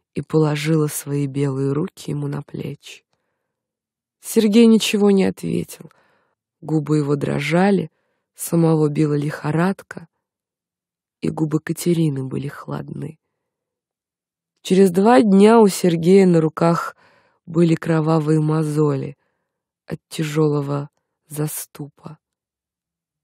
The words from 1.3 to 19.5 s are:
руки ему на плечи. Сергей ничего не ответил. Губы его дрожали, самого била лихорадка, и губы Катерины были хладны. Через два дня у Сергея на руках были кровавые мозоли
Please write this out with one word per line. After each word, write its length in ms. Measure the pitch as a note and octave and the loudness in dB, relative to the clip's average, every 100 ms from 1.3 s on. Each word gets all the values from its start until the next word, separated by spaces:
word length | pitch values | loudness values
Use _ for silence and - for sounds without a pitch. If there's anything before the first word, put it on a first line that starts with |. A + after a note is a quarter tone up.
| C3+ C#3+ C3+ C#3 | -4 -4 -2 -4
руки 400 | C#3 F3+ - - | -4 -6 -10 -10
ему 160 | D3 C#3+ | -8 -8
на 140 | C#3+ | -10
плечи. 640 | D3 - - C#3+ - - _ _ _ _ _ _ _ _ _ _ _ _ | -12 -12 -12 -12 -18 -20 _ _ _ _ _ _ _ _ _ _ _ _
Сергей 460 | - A3+ A3 G#3+ A#3 | -2 0 4 6 6
ничего 420 | A3 - G#3 G3+ | 6 2 0 2
не 140 | G3 | 2
ответил. 640 | F#3+ F3+ E3+ E3+ E3 - - _ _ _ _ _ _ _ | 0 -4 -6 -6 -6 -14 -20 _ _ _ _ _ _ _
Губы 380 | D#3 D#3 D3 D#3 | -6 -4 0 -2
его 180 | C#3+ C#3+ | 0 -2
дрожали, 760 | C#3+ C#3+ C#3+ E3 G3 G3 D#3+ _ _ _ _ - | -2 -4 -2 0 2 0 -4 _ _ _ _ -16
самого 540 | - E3+ E3 D#3+ D3+ | -4 0 2 2 0
била 240 | D3 D3+ | 0 0
лихорадка, 960 | D3 D3 - D3+ D#3 F3+ G3 - - E3 _ _ _ _ _ _ _ _ _ _ _ | 0 -4 -6 -4 -2 -2 -4 -10 -20 -20 _ _ _ _ _ _ _ _ _ _ _
и 80 | D#3+ | -6
губы 320 | D#3 D#3+ D3+ | -4 -4 -4
Катерины 640 | - D#3+ F3+ E3+ D#3+ C3+ C3 | -4 -4 -2 0 0 -2 -6
были 240 | C3+ C3+ | -8 -10
хладны. 720 | - - C#3+ C#3+ D3 C#3+ D#3+ _ _ _ _ _ _ _ _ _ _ _ _ _ _ | -12 -12 -12 -10 -12 -14 -16 _ _ _ _ _ _ _ _ _ _ _ _ _ _
Через 280 | - F#3 G3 | -2 2 4
два 300 | F3 G3+ B3+ | 4 4 4
дня 400 | A3+ F#3+ G#3 A#3 | 4 6 6 6
у 80 | G#3 | 4
Сергея 580 | - F3+ E3 E3 G3 F#3+ | 2 -2 0 4 6 6
на 140 | E3+ | 4
руках 560 | D#3+ - E3+ E3 - - _ _ _ _ - | 0 0 0 0 -4 -14 _ _ _ _ -6
были 300 | E3 E3+ E3 | 0 2 0
кровавые 640 | - D#3+ D#3 D#3+ D3+ D#3 | 0 -2 0 0 2 0
мозоли 800 | D3+ D#3 D#3 D3 D3+ C#3 C3+ C#3 _ _ _ | 0 -2 -2 0 0 -2 -6 -14 _ _ _